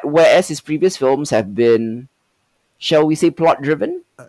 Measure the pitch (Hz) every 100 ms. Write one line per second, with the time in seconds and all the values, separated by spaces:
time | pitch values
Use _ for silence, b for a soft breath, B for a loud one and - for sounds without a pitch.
0 | 143 151 160 143 190 151 - 151 185 -
1 | 131 139 147 110 101 104 117 113 113 117
2 | 131 _ _ _ _ _ _ _ - 156
3 | 156 156 170 - 165 - 139 160 254 359
4 | - _